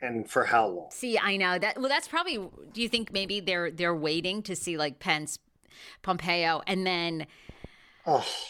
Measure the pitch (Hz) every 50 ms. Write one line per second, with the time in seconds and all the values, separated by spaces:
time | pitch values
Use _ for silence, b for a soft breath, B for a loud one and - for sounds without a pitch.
0 | 131 123 117 113 110 - - 131 117 - 120 117 110 101 90 87 - - - -
1 | - 247 226 196 - 202 196 196 190 180 180 180 190 214 - 262 262 269 277 294
2 | - - - 330 349 359 302 214 185 175 - 65 73 - - 220 233 214 - 226
3 | 220 - - 196 196 190 202 208 180 190 185 175 170 165 170 165 175 175 170 160
4 | 147 156 156 165 165 180 190 214 208 - 180 - - 180 170 156 151 147 - -
5 | - 196 160 151 151 - - - _ _ _ _ B B B B B B B B
6 | - 190 180 175 156 180 175 175 170 165 160 151 - - 196 180 185 185 180 175
7 | 170 170 165 160 147 B B B B B B B B B B B B B B B
8 | - 165 147 131 B B B B B B